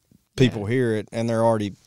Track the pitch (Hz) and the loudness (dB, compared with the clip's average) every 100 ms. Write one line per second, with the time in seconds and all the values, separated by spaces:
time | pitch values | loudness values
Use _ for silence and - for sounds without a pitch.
0 | _ _ _ - 123 110 101 131 120 107 | _ _ _ 2 2 2 -4 -2 0 -2
1 | 98 117 117 113 117 110 104 - | -6 -6 -2 2 2 2 -2 -8